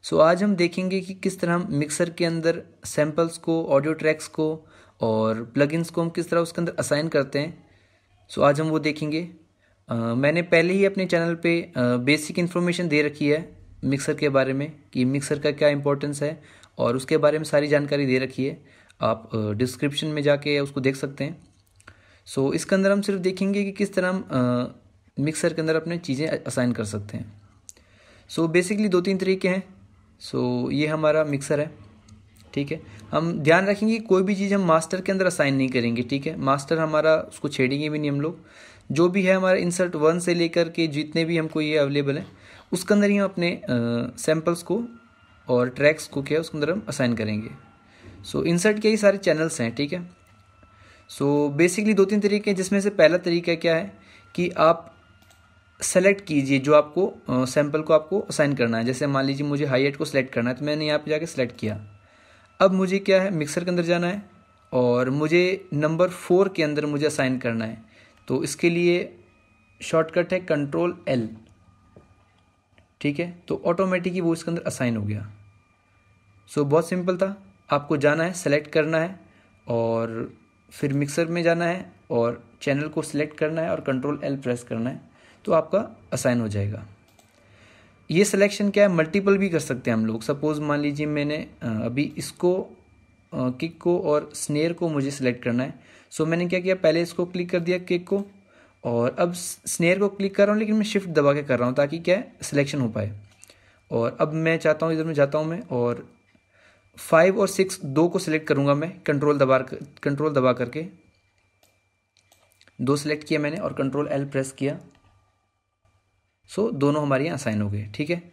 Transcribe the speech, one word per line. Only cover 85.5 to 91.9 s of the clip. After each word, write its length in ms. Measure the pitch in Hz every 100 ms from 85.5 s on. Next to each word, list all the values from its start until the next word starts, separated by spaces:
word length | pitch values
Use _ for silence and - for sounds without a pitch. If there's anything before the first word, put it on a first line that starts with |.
आपका 580 | 170 156 190 226 - -
असाइन 280 | 139 131 120
हो 60 | 110
जाएगा। 400 | 101 101 104 - - _ _ _ _ _ _ - - _ _ _
ये 140 | 160 202
सिलेक्शन 440 | 202 202 202 202
क्या 180 | 196 202
है, 60 |
मल्टीपल 440 | 170 156 202 196 196
भी 120 | 196
कर 100 | 165
सकते 320 | 143 123 123
हैं 60 | 113
हम 80 | 110
लोग। 180 | 110
सपोज 360 | - 139 151 151
मान 200 | 147 147
लीजिए 260 | 147 143 151
मैंने, 320 | 151 143 151
अ, 280 | - - 120
अभी 480 | 110 -